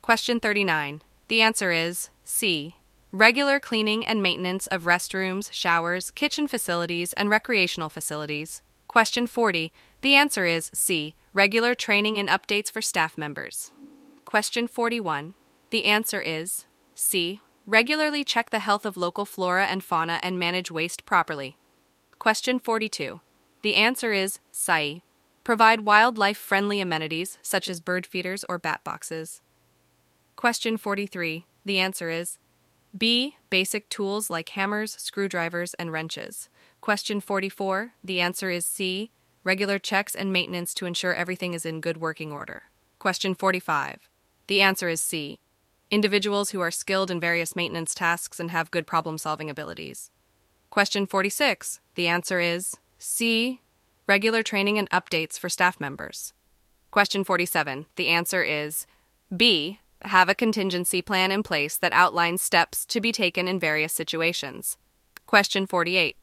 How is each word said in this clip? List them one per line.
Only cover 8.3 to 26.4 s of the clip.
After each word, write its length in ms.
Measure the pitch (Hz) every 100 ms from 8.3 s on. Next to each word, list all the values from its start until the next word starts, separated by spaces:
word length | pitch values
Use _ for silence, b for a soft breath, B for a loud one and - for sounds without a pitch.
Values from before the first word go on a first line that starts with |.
| 147 160 - _ _ _
Question 380 | 240 220 247 240
forty. 480 | - 226 175 160 b b b
The 120 | 269
answer 320 | 277 285 - 180
is 240 | 165 - -
C, 400 | - 170 151 - b
regular 400 | 196 196 226 240
training 460 | 247 - 202 214 214
and 100 | 196
updates 420 | 190 - 208 208
for 80 | 220
staff 380 | - 185 160 -
members. 540 | 151 143 - - - _ - - - _ -
Question 420 | 214 214 240 233
forty-one. 680 | - 233 233 185 147 156 - _ _ _
The 140 | 226 -
answer 360 | 208 220 202
is 460 | - 160 175 - - _ _
C, 480 | - - 190 170 202 _ _ -
regularly 580 | 220 233 302 302 294
check 280 | 277 233 233
the 80 | 220
health 260 | 202 202 214
of 100 | 185
local 300 | 175 175 202
flora 400 | - 180 185 196
and 180 | 190
fauna 360 | - 170 165 170
and 160 | 180 180
manage 320 | 175 180 180
waste 380 | 165 165 - -
properly. 500 | 185 160 151 135 - _ _ _ _ _ _
Question 400 | 226 214 - 254
forty-two. 600 | - 226 220 - 139 - _ _ _ _
The 100 | 214
answer 400 | 196 220 254 233
is 240 | 202 190 - _
C, 500 | - - 165 147 165 _ _ _ _
provide 440 | - 220 220 226 208
wildlife-friendly 920 | 208 233 220 202 208